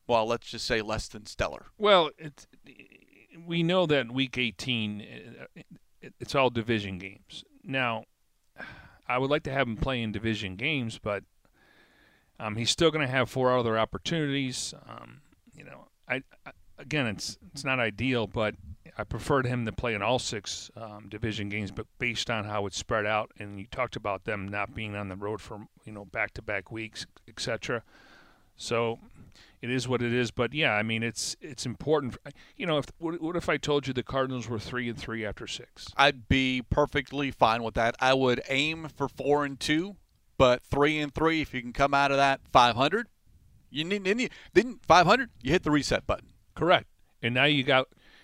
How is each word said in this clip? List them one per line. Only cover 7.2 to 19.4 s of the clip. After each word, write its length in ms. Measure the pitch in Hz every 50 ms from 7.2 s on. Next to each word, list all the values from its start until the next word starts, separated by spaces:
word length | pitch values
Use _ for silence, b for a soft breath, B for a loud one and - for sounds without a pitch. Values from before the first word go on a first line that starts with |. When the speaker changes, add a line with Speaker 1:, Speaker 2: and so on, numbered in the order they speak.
| _ - - - - _ _ _ -
Speaker 2:
Now, 400 | - 131 135 127 120 113 110 110 - _ _ _ _ _ _ _ _ _ B B B B B B B B B B -
I 80 | 123
would 140 | 127 135 135
like 140 | 143 156 -
to 60 | 143
have 160 | 131 139 135
him 100 | 120 110
play 260 | 101 - 135 131 120 113
in 100 | 110 104
division 440 | 104 110 113 113 104 104 95 95
games, 420 | 92 117 151 160 139 123 113 110 - -
but, 220 | 110 101 98 98 _ _ _ _ b b b b b b b b b b b b b b b b b b -
um, 180 | - 107 104
he's 140 | 107 117 107
still 200 | - - 165 165
gonna 160 | 151 156 147
have 240 | 127 127 135 123 120
four 260 | - 139 127 127 127
other 220 | 127 117 117 110 110
opportunities. 960 | 110 - - 101 - - 170 165 151 143 139 143 139 127 123 - - - - 143 -
Um, 360 | 113 113 117 117 117 120 135 - _ _ _ _ _ -
you 80 | - -
know, 240 | - 135 135 - - _ _ _ -
I, 140 | 127 135 131 _ - - -
I, 60 | 143 - - - - - -
again, 280 | - 127 151 151 131
it's, 320 | 113 101 92 - - 110 - - - -
it's 120 | 143 135
not 160 | 139 131 127
ideal, 460 | 120 110 104 98 120 131 131 120 110
but 280 | 98 - 120 110 104 - - - - - - - - - -
I 60 | 107
preferred 420 | - - 113 - - 151 139